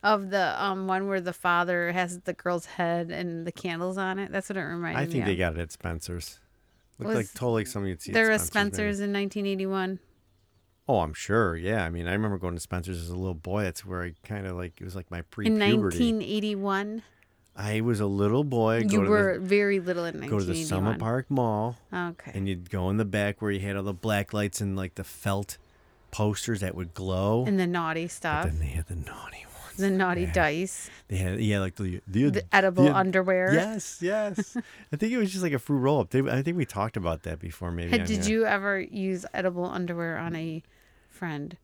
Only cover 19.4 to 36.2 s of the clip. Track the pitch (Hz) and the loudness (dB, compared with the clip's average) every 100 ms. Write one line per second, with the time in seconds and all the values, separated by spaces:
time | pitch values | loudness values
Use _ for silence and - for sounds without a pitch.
19.4 | 185 202 202 196 180 175 170 156 127 104 | 2 2 4 0 0 -2 -2 -6 -2 0
20.4 | 92 87 160 92 98 - 113 123 127 135 | 0 -2 -2 0 0 0 0 -2 0 0
21.4 | 120 104 113 120 _ 180 175 170 - 98 | 2 2 0 -4 _ -6 -6 -8 -10 -4
22.4 | 98 92 87 98 92 104 107 104 101 101 | -2 -2 -4 -2 0 2 0 2 0 0
23.4 | 107 98 101 98 98 90 110 104 101 104 | -2 -2 -2 -2 -4 -4 0 0 0 0
24.4 | 104 - 101 95 92 - 92 - 104 98 | -2 -2 -2 -2 -6 -8 -12 -6 -2 -2
25.4 | 101 - - _ _ _ _ - 107 101 | -2 -12 -18 _ _ _ _ -2 0 0
26.4 | - 107 98 87 87 - 95 92 98 113 | -2 -2 -2 -4 -8 -6 -2 0 2 2
27.4 | 127 196 180 175 165 160 170 - 165 151 | 2 2 0 0 -2 -4 -4 -6 -2 0
28.4 | 170 78 73 80 78 85 69 - - - | 0 -2 -2 -4 -6 -8 -8 -12 -14 -16
29.4 | - - - - 196 190 185 175 180 185 | -18 -18 -16 -2 2 2 2 2 2 2
30.4 | 156 156 185 - - - _ 92 92 101 | 2 2 -4 -6 -12 -18 _ 0 0 2
31.4 | 110 101 95 - 95 90 - 98 143 190 | 2 2 0 -2 -4 -4 -2 2 2 2
32.4 | - 202 190 180 147 185 190 185 185 185 | 4 6 6 8 6 8 4 4 4 2
33.4 | 185 165 196 220 - - 175 214 208 202 | 4 4 4 -4 -8 -4 -2 0 -2 -2
34.4 | 196 247 - - - 147 220 247 202 190 | -4 -6 -10 -18 -8 -2 0 2 2 2
35.4 | 180 139 - 143 131 147 95 127 | 0 0 2 4 4 4 4 2